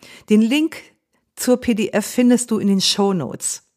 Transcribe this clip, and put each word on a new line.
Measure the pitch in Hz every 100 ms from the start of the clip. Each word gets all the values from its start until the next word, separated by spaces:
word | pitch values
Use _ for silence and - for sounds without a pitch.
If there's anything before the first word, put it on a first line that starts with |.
| - - -
Den | 214
Link | 226 285 320 - - _ _ _ _
zur | - - 247
P | 247
D | 220 208
F | 208 208
findest | - 247 240 -
du | 214
in | 202
den | 196
Shownotes. | - - 202 185 131 - - - _